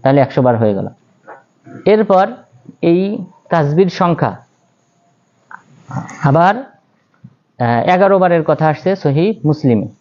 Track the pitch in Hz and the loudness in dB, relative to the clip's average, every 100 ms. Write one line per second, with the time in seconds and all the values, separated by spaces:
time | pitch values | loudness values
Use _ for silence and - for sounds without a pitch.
0 | 131 139 127 - 127 123 110 98 143 - | 2 2 0 0 0 2 0 -2 -8 -14
1 | _ _ - - _ _ - - - 214 | _ _ -20 -20 _ _ -20 -4 0 2
2 | 196 190 202 240 _ _ - _ 170 175 | 2 0 0 -6 _ _ -20 _ 0 0
3 | 196 214 180 _ _ 165 143 156 190 - | -2 -6 -12 _ _ -2 0 0 0 0
4 | 175 170 123 92 _ _ _ _ _ _ | -2 0 -2 -4 _ _ _ _ _ _
5 | _ _ _ _ _ - _ _ - - | _ _ _ _ _ -20 _ _ -14 -14
6 | - - 143 147 180 220 277 _ _ _ | -12 -4 0 2 2 0 -8 _ _ _
7 | _ _ - _ _ _ 120 120 113 180 | _ _ -20 _ _ _ -2 0 0 2
8 | 196 196 180 170 151 151 156 147 185 190 | 2 2 2 0 0 0 0 0 -4 -2
9 | 147 139 190 220 147 147 135 110 104 - | 0 0 0 -2 -2 0 0 0 -2 -14